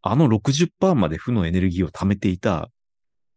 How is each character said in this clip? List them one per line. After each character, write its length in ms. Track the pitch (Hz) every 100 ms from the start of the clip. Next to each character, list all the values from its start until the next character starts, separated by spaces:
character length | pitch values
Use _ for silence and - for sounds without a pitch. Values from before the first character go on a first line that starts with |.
あ 120 | 92 120
の 120 | 151
六 240 | 110 -
十 160 | 139 170
パ 240 | _ 190
ー 40 | 156
ま 140 | 85
で 80 | 80
負 140 | -
の 140 | 120 82
エ 60 |
ネ 100 | 92
ル 80 | 92
ギ 140 | 87
ー 40 | 85
を 40 |
貯 140 | - 98
め 100 | 98
て 140 | 101
い 100 | 90
た、 300 | 113 82 - _ _ _ _ _ _